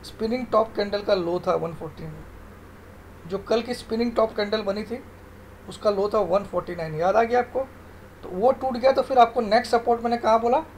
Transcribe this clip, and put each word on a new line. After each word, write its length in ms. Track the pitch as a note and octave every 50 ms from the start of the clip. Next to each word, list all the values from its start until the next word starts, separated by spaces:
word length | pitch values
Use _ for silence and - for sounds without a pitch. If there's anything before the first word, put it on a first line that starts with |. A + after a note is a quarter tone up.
| -
स्पिनिंग 420 | - - - A3 A3 A#3 B3+ B3
टॉप 280 | - - A3 A3+ A3 -
कैंडल 260 | - - G#3 G3+ G3+
का 120 | G3+ - G#3
लो 240 | F#3+ E3+ E3+ F3 F3+
था 140 | F3 F#3+ E3+
वन 180 | E3 D#3+ E3+ E3
फ़ोर्टी 280 | - E3 D#3 - -
नाइन, 220 | D#3+ D#3+ D3+ D#3 - - - - - - - - - - - - - - - - - - - - - E3
जो 100 | F#3+ F#3+
कल 220 | - - G#3+ A#3
की 120 | A#3 B3 B3
स्पिनिंग 400 | - - - A3+ A3 A#3+ A#3+ A3+
टॉप 220 | - A3 A3 -
कैंडल 260 | - G#3 G#3 G#3 A3+
बनी 200 | G3+ G3 G3 G#3 A3
थी 180 | - A#3 C4 - - - - - - - - - - - - - -
उसका 220 | F#3 - - G#3+
लो 180 | G#3 F#3+ G3 G#3
था 100 | G#3 A3
वन 240 | G#3 E3 F3 G3 G3
फ़ोर्टी 300 | - - F3 F3 F3+ F3
नाइन, 180 | E3+ D#3+ D#3+ D#3
याद 220 | D#3 E3+ F#3 G3+
आ 60 | A3
गया 160 | A#3 A3+ A#3+ B3
आपको? 280 | B3 - - B3+ C4+ - - - - - - - - - - -
तो 60 | - -
वो 220 | F3+ F3+ G#3 C4
टूट 240 | C4 - C4 C4 B3
गया 160 | B3 A3+ C4
तो 100 | C4 C#4
फिर 160 | C4 - C4+ B3+
आपको 220 | A#3 A#3 - B3+
next 320 | A#3 G3+ G#3 B3 A#3+ - -
support 280 | A#3 A#3 A#3+ A#3 A3+
मैंने 140 | A3+ A#3+ A#3 A#3
कहाँ 220 | - A3+ A3 A3+
बोला? 240 | A3+ A#3 B3 D#4 D#4+ - -